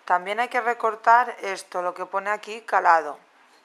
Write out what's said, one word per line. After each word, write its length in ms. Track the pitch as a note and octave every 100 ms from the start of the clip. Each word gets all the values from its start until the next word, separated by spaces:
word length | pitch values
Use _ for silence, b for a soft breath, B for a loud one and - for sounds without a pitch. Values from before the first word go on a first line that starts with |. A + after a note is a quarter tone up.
También 340 | - F3+ F3+ G#3+
hay 100 | A#3+
que 120 | B3+
recortar 720 | A3+ A#3 A3+ G#3+ A#3 A#3 B3 -
esto, 420 | G3 F#3 - F3+
lo 120 | F3+
que 120 | F3+ F3+
pone 240 | G3 G3
aquí 300 | G#3 G#3 A3+
calado. 580 | - G3 F3+ E3 D3 C#3 _ b b b